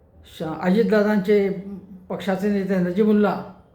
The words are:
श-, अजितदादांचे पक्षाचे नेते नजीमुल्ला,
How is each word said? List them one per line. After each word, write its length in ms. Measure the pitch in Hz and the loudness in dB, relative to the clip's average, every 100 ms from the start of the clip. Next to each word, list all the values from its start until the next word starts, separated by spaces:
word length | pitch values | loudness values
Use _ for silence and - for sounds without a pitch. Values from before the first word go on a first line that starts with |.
| _ - - - | _ -20 -20 -12
श-, 40 | 160 156 | -10 -4
अजितदादांचे 880 | 180 196 208 214 208 214 185 208 196 185 196 196 - - - | 0 2 2 2 2 2 2 2 2 -4 -10 -14 -16 -20 -12
पक्षाचे 400 | 180 - 190 202 | -8 -4 -2 -2
नेते 260 | 202 185 190 | -2 0 0
नजीमुल्ला, 680 | 175 180 214 208 202 170 - - - | 0 2 2 4 2 0 -8 -18 -20